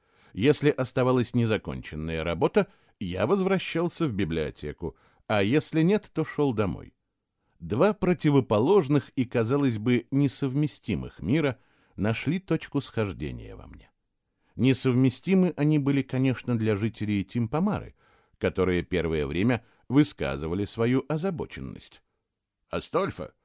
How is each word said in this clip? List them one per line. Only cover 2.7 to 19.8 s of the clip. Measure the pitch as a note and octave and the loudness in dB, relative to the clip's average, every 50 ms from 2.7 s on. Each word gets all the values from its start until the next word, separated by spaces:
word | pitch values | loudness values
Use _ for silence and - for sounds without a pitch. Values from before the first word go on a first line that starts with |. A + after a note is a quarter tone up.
| _ _ _ _ _ _ | _ _ _ _ _ _
я | G#2 F2 F2+ F#2 G2+ | -8 -6 -2 -2 0
возвращался | B2+ G3 G3 F#3 F#3 F#3+ F3+ - - - E3 F3 E3+ - - - | 0 0 0 0 0 0 -2 -2 -4 -2 -2 -2 -2 -2 -2 -2
в | C#3+ | -2
библиотеку, | G#2+ F#2 G2 D#2 D#2+ D#2+ D2+ C2+ - - D2+ D2 C#2 - E2 D#2+ - _ _ _ _ _ _ | 0 -2 -2 -2 -2 -2 -4 -4 -6 -8 -10 -12 -10 -8 -10 -10 -10 _ _ _ _ _ _
а | - A2 G#2 | -2 0 2
если | G2 G#2 C3+ D3+ - - D#3 D#3+ | 2 2 2 2 0 0 0 2
нет, | D#3+ F3+ G#3 G#3 - - | 2 2 2 0 -2 -4
то | - D#3+ | -6 -6
шёл | D3+ - - - D3 C#3 | -6 -4 -2 -2 0 0
домой. | A2 G#2+ G#2 F#2 A#1+ G1+ - - - _ _ _ _ _ _ _ _ _ _ _ _ _ | 0 0 -2 -2 -4 -6 -10 -16 -20 _ _ _ _ _ _ _ _ _ _ _ _ _
Два | E2+ D#2+ G2+ B2 F3+ G#3 G3+ | -8 -4 0 2 2 2 2
противоположных | - - F3 F3 - - D3+ C#3+ C#3 A#2+ - A2+ G#2 A#2 D#3 G#3 G3+ C#3+ C3 D3 C#3 - - - | 2 0 0 2 2 2 4 4 4 4 4 2 2 4 4 4 4 4 4 2 2 0 0 -2
и, | - B2 | -4 -2
казалось | - - B2 A2+ A2 C#3 C#3+ C#3+ C3 A2+ G#2 | 0 0 0 2 2 2 2 2 2 0 0
бы, | G#2+ B2 B2 A#2 - _ | 0 2 2 2 0 _
несовместимых | C3+ C#3 C#3+ C3 - - C#3+ C3 B2+ D3 D3+ C#3 - - - - F#2+ C#2 B1 - - - | 0 2 2 0 0 -2 -4 -2 0 0 -2 -2 -4 -6 -6 -4 -4 -4 -4 -8 -10 -6
мира | C#2 F2 C3+ E3 D3+ C3+ A#2+ - _ _ _ _ _ _ _ | -2 0 0 2 2 0 -2 -6 _ _ _ _ _ _ _
нашли | - F#2+ G#2+ A2 - - C3 E3+ F#3+ | -4 -2 -2 -2 -2 -2 -4 -4 -4
точку | - - D#3+ D#3+ - - - C#3+ | -2 -2 -2 -4 -2 -4 -4 -4
схождения | - - - A2+ G#2+ G2 F2 - D2+ C2+ - A#2 G#2+ G#2+ - | -4 -4 -4 -4 -4 -4 -4 -6 -8 -8 -8 -10 -12 -14 -16
во | - - | -18 -18
мне. | - - - - _ _ _ _ _ _ _ _ _ _ _ _ _ _ | -20 -20 -20 -20 _ _ _ _ _ _ _ _ _ _ _ _ _ _
Несовместимы | G2 A2+ C3 B2+ - - C3 A#2+ B2+ C3 C3 - - - F3 F#3+ F#3+ F3+ F3 - | 0 2 2 2 2 2 2 2 4 4 2 2 -2 0 2 4 4 4 2 2
они | - D3 D3+ D#3 D3 | 0 2 2 2 2
были, | C3+ C#3 C#3 C#3 | 2 2 0 0
конечно, | C3 - - B2+ C3+ C3 B2 - - B2 A#2+ A2+ | 0 -2 -2 0 0 0 0 -2 -2 -2 -2 0
для | A2 A2 G#2+ | 0 0 0
жителей | G2 A2 A2+ - - G#2+ G#2 G#2 G2+ F#2 | 0 0 -2 -4 -4 -2 0 0 0 -2
Тимпомары, | - - A#2+ A#2 A2 - D#3 F#3 G#3+ E3 F#2 - - - _ _ _ _ _ _ _ _ | -2 -2 -4 -2 -2 -2 -2 0 0 -2 -4 -6 -10 -16 _ _ _ _ _ _ _ _
которые | _ - F2+ - F#2+ F2+ F#2 F2+ F2 | _ -2 -2 0 2 2 2 2 0
первое | D#2+ - F#2 E2+ D#2+ E2 D#2+ D#2 C#2+ | 0 0 -2 -2 0 0 0 0 0
время | C2+ D2 E2+ G2+ B2 B2 - - _ _ _ | 0 0 0 2 2 0 -2 -4 _ _ _